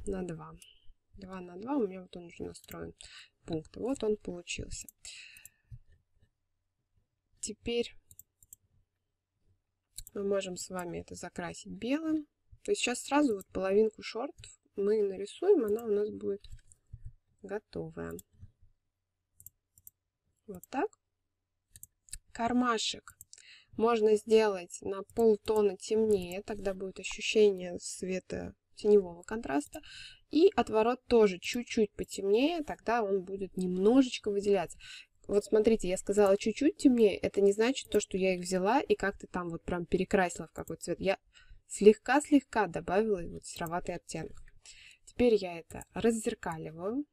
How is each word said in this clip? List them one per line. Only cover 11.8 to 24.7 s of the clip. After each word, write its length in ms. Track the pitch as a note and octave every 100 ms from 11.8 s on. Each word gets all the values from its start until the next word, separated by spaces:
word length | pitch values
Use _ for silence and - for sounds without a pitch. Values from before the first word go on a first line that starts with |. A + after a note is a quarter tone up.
| A3+ D4 D#4+ D#4 D4 _ _ -
То 80 | -
есть 100 | G#3
сейчас 220 | - B3
сразу 320 | - C#4 D4
вот 120 | G3 -
половинку 560 | F#3 F#3+ G3+ A3 -
шорт 320 | G3 A3 C#4+ - - _ _ -
мы 260 | G3 A4
нарисуем, 640 | G3+ F#3+ G3 - F4+ F#4+
она 200 | G#3+ G#3+
у 60 | A#3
нас 200 | G3+ G#3+
будет 340 | G3 G3+ G3+ - - _ _ _ - - - _ _
готовая. 720 | G3 G3+ _ F3 D#3+ E3 E3 E3+ - _ - _ - _ _ _ _ _ _ _ - _ _ _ - _ _ _ _ _ -
Вот 160 | F3+ -
так. 280 | B3+ G#4 _ _ _ _ _ _ _ _ - - _ - - _
Кармашек 840 | - A#3 B3 B3 A3+ - G#3 - - - - - - _ -
можно 400 | A3 A#3 G#3+ G#3
сделать 640 | A3+ A3 G#3+ F#3+ F3